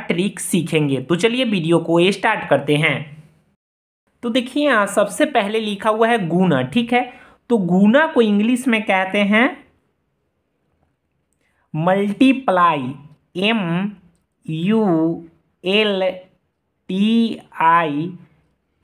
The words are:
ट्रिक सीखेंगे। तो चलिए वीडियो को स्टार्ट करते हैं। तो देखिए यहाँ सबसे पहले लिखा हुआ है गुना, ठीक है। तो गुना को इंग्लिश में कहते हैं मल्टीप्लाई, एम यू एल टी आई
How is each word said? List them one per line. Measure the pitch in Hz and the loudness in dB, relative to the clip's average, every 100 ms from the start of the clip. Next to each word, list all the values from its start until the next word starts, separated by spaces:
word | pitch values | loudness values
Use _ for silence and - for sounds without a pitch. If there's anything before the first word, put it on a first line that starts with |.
| - | -4
ट्रिक | 170 202 - | -2 -4 -6
सीखेंगे। | - 175 170 160 147 131 | -4 -2 0 0 0 -2
तो | 135 170 | -2 0
चलिए | 226 240 254 | 0 0 -2
वीडियो | 196 156 170 | -2 0 0
को | 170 170 180 | 2 2 2
स्टार्ट | 190 220 208 - | 2 -2 -2 0
करते | 139 143 147 | 0 2 0
हैं। | 160 127 - - - _ _ _ _ _ _ _ _ _ | 0 -2 -8 -20 -20 _ _ _ _ _ _ _ _ _
तो | 233 | -4
देखिए | 240 240 294 | -4 -2 -2
यहाँ | 294 233 196 | 2 2 2
सबसे | 214 202 - 302 | 0 -2 0 0
पहले | 247 202 220 | 0 0 -2
लिखा | 214 202 226 | -4 -4 -2
हुआ | 220 226 | 2 2
है | 233 170 | 2 0
गुना, | 175 185 139 | 0 2 0
ठीक | 127 240 233 | 0 -2 0
है। | 240 247 - - _ - | 0 -2 -8 -20 _ -2
तो | 233 | 0
गुना | 175 180 208 262 320 | 2 4 4 4 2
को | 262 | 2
इंग्लिश | 220 202 220 247 254 | 2 2 0 0 0
में | 220 | -2
कहते | 214 190 185 202 | 0 -2 0 -2
हैं | 202 214 262 - - _ _ _ _ _ _ _ _ _ _ _ _ _ _ _ _ _ _ _ _ | 2 2 2 -2 -16 _ _ _ _ _ _ _ _ _ _ _ _ _ _ _ _ _ _ _ _
मल्टीप्लाई, | 151 170 196 202 202 262 262 - 185 170 151 127 147 - _ _ 180 | -4 0 0 0 2 2 2 0 2 2 2 -4 -10 -16 _ _ -4
एम | 202 226 175 170 202 202 _ _ _ _ - | -2 -2 -2 -2 -4 -8 _ _ _ _ -10
यू | 160 180 220 208 165 165 165 - _ _ _ | -4 -2 0 2 0 0 -4 -10 _ _ _
एल | 180 202 214 196 185 185 - _ _ _ _ _ - | -2 0 0 -2 -4 -6 -12 _ _ _ _ _ -8
टी | 185 208 233 226 - - - | -2 0 2 0 -4 -12 -2
आई | 165 170 165 143 170 180 - _ _ _ _ _ | 2 2 0 -4 -8 -12 -20 _ _ _ _ _